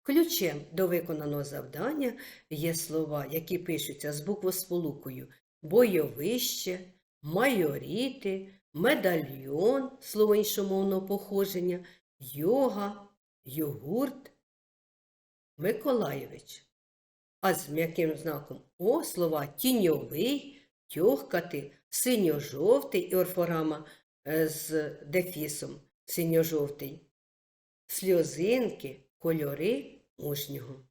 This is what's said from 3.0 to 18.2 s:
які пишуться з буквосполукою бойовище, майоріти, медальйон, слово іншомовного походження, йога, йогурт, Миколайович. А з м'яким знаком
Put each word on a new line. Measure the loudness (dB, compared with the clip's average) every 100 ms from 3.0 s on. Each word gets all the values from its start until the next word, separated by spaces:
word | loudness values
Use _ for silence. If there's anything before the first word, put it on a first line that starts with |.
| -2 -4 -2
які | -6 -2 -4
пишуться | -2 -4 -4 -6 -6
з | -6
буквосполукою | -4 -2 -2 -2 -2 -2 -2 -6 -10 -12 -14 -20 _ _
бойовище, | 4 6 6 4 0 -2 -2 0 -2 -4 -6 -6 -10 _ _ _
майоріти, | -4 2 4 4 0 -2 -6 -4 -4 -4 -6 -6 -8 -20 _
медальйон, | 0 2 4 2 2 -2 -8 -6 2 4 4 -2 -10
слово | -8 2 6
іншомовного | 6 4 0 0 2 2 0
походження, | -2 -6 -2 0 0 0 -2 -2 -8 -20 _ _
йога, | -14 -2 2 4 2 0 -6 -6 -18 _ _ _
йогурт, | -10 -4 -4 -4 -4 -2 -2 -6 -20 _ _ _ _ _ _ _ _ _ _ _ _ -4
Миколайович. | -4 -2 0 0 0 -4 -8 -16 -18 -20 _ _ _ _ _ _ _ _
А | 0
з | 0 -2
м'яким | -2 0 2 0
знаком | 0